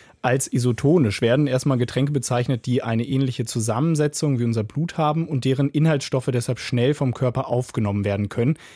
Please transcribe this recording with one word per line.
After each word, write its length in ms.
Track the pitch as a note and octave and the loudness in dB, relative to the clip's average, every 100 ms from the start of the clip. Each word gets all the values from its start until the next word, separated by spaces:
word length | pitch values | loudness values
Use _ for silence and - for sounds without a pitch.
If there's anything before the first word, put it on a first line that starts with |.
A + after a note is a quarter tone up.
| - _ | -20 _
Als 320 | B2 C3+ - | 0 0 0
isotonisch 720 | B2+ A#2+ A2+ C#3 F3 A2+ - | 0 0 2 4 4 4 2
werden 240 | A2+ C3 D3 | 2 2 2
erstmal 320 | B2+ C#3+ B2+ | 0 0 0
Getränke 340 | A#2+ B2+ C#3 | 0 0 0
bezeichnet, 540 | C#3+ - B2 B2 B2 - | -2 -2 -2 0 -2 0
die 160 | B2 | -2
eine 220 | A#2 A2+ | 0 -2
ähnliche 400 | A#2+ C3+ C3+ B2 | 0 0 0 -2
Zusammensetzung 960 | A#2 A#2+ A2 A2+ D#3+ D3+ D3 - D3+ B2+ | -4 -4 -2 0 0 2 0 0 0 0
wie 60 | |
unser 200 | A#2+ A2+ | 0 0
Blut 340 | G#2+ - E3+ - | -2 -4 -6 0
haben 300 | D3+ D#3 E3 | 0 0 -2
und 160 | C3+ | -2
deren 240 | C3 C3 C#3 | 0 0 0
Inhaltsstoffe 600 | D3+ D#3+ D3 - C3 C3 | 2 2 2 0 -4 -2
deshalb 260 | B2 - A#2+ | -2 -2 -4
schnell 360 | - B2 B2 | -2 0 2
vom 200 | D3 C3+ | 2 0
Körper 340 | - B2+ B2 - | 0 -2 -2 -2
aufgenommen 560 | B2 B2 - G#2 G2+ | -2 -2 -2 0 0
werden 240 | G2+ G2+ G2+ | 0 0 -2
können. 300 | - A#2+ D#3+ - | 0 0 0 -6